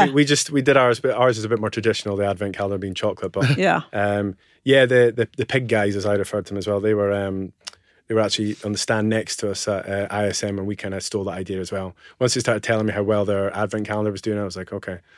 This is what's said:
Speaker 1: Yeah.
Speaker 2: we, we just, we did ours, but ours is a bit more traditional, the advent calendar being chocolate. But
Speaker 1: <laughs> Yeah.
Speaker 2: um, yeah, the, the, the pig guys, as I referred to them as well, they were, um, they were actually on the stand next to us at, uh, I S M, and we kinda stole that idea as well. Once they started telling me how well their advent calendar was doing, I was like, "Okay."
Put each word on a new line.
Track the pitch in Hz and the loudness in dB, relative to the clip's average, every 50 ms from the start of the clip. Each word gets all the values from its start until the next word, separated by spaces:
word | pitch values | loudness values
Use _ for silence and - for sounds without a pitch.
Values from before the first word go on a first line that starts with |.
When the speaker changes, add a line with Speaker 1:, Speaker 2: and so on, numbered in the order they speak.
Speaker 1:
Yeah. | 202 | 8
Speaker 2:
we, | 180 135 | 6 6
we | 143 147 | 4 4
just, | 139 147 139 - - | 4 4 2 0 0
we | 151 139 135 | 0 0 4
did | 135 139 | 6 6
ours, | 135 127 123 120 - | 6 6 6 4 2
but | - 127 113 | 2 0 2
ours | 113 123 127 117 110 | 4 4 4 4 2
is | 107 | 0
a | 107 | -2
bit | 117 107 | -2 0
more | 107 104 | -2 -2
traditional, | - 113 104 113 104 - - 104 101 | -4 0 0 0 0 0 -2 -4 -2
the | 98 101 | 0 0
advent | 101 98 90 104 101 92 | 0 0 -2 -4 -6 -4
calendar | - 101 98 101 | -4 -4 -2 -2
being | 95 95 98 92 | -4 -6 -6 -6
chocolate. | - - 107 92 - - 92 - | -4 -2 -4 -4 -4 -8 -6 -2
But | 98 98 123 143 | 0 0 2 2
Speaker 1:
<laughs> | |
Yeah. | - 180 170 - - - - - | 2 2 2 2 0 -2 -4 -4
Speaker 2:
um, | 107 101 101 101 101 101 101 95 _ _ _ _ _ - | -2 0 0 0 0 0 -2 -4 _ _ _ _ _ 2
yeah, | 131 135 135 131 | 4 6 6 6
the, | 123 127 127 120 117 110 | 6 6 6 6 6 4
the, | 120 113 - _ | 2 -4 -4 _
the | - 127 | -6 -6
pig | - - 135 127 113 | -2 -2 -2 0 2
guys, | 113 107 104 101 98 | 2 2 2 2 0
as | 101 92 | 0 0
I | 104 101 | 0 0
referred | 101 98 - - 104 95 | 0 0 -2 -4 -6 -6
to | - | -4
them | 101 101 | -6 -6
as | 90 | -4
well, | 104 104 101 | -2 -2 0
they | 101 107 110 | 0 0 0
were, | 104 101 101 101 | 2 2 0 0
um, | 101 98 98 95 95 95 92 - _ - - - _ _ _ _ _ _ - | 0 -2 -4 -4 -6 -6 -8 -12 _ -16 -18 -18 _ _ _ _ _ _ -4
they | 113 | 0
were | 110 | 0
actually | 107 101 - - 110 104 104 - - | 0 0 0 -2 -2 -4 -4 -6 -6
on | 104 104 | -6 -4
the | 98 | -4
stand | - - 117 110 107 110 | -2 -2 0 0 2 0
next | 110 110 110 - - | 0 0 -2 -4 -8
to | - - 104 98 | -6 -4 -6 -4
us | - - - | -4 -4 -4
at, | 104 95 - - | -4 -4 -4 -4
uh, | 98 98 98 - | -4 -4 -4 -4
I | 101 104 104 | -2 -2 -2
S | 101 92 - - | -2 -2 -2 -4
M, | 104 101 98 | -4 -4 -4
and | 95 | -4
we | 101 104 | -6 -6
kinda | - - 98 98 95 | -6 -6 -8 -8 -6
stole | - - - 104 98 | -8 -6 -4 -4 -4
that | 98 85 90 | -4 -6 -8
idea | 95 87 98 95 | -8 -6 -6 -6
as | 92 - - | -6 -6 -6
well. | 95 95 92 90 _ - - - - | -6 -6 -8 -10 _ -20 -18 -6 -2
Once | 127 123 - | 0 0 0
they | 127 | 0
started | 117 - 117 107 - | 0 0 -2 -2 0
telling | - 113 110 107 | 0 0 0 0
me | 107 92 | 0 0
how | 104 101 | 0 0
well | 98 107 104 101 | 2 2 2 2
their | 98 101 98 98 98 - | 2 0 0 0 -2 -2
advent | 98 107 98 - 107 104 | -2 -4 -2 -2 -4 -4
calendar | 104 107 107 107 107 | -4 -4 -2 -2 -2
was | 98 95 | -4 -4
doing, | - 110 107 104 | -4 -4 -4 -2
I | 104 | -4
was | 95 90 | -6 -6
like, | 95 92 - | -10 -12 -10
"Okay." | - 101 - - 92 87 _ _ _ | -10 -10 -8 -8 -10 -10 _ _ _